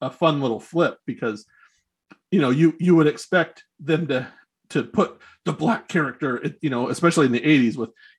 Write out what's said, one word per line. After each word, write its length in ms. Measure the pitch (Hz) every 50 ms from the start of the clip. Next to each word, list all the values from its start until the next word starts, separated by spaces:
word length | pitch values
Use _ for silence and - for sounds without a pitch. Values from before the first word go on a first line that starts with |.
a 80 | - 131
fun 300 | - - 170 160 151 143
little 180 | 139 123 110 107
flip, 380 | - - - 165 170 120 - - _
because, 400 | - 117 - 127 117 107 104 - _ _ _ _ _ _ _ _ _ _ _ _ _ _ _ _ _
you 100 | - 175
know, 80 | 147 127
you, 260 | 127 147 165 160 156 -
you 160 | 175 180 175
would 120 | 165 156 151
expect 560 | 147 - - - 185 180 160 - - _ _ _ _ -
them 280 | 147 139 160 160 170 135
to, 200 | 135 127 123 - - _ _ _ _ _ _ -
to 140 | - 147 117
put 360 | - - 208 190 - - - - - _ _ -
the 80 | 170 156
black 340 | - 156 240 226 - - -
character, 680 | - 175 151 131 123 - 156 135 123 120 - - - -
you 80 | - 151
know, 200 | 131 120 123 -
especially 360 | - - 170 170 170 170 147
in 60 | 127
the 120 | 120 120 -
eighties 340 | 151 156 139 123 113 107 -
with, 140 | 113 - - _ - - _